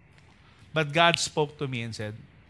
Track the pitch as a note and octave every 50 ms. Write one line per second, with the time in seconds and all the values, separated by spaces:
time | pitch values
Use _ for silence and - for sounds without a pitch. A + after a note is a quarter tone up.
0 | _ - - - - - - - - - - - - - - D#3+ D#3 D3 C#3+ E3
1 | E3+ E3+ E3+ - - - - E3 D3+ C#3+ - - D3 C3+ B2+ A#2 A#2 A#2 G#2+ -
2 | A2 G#2 G#2+ A2+ - - - - -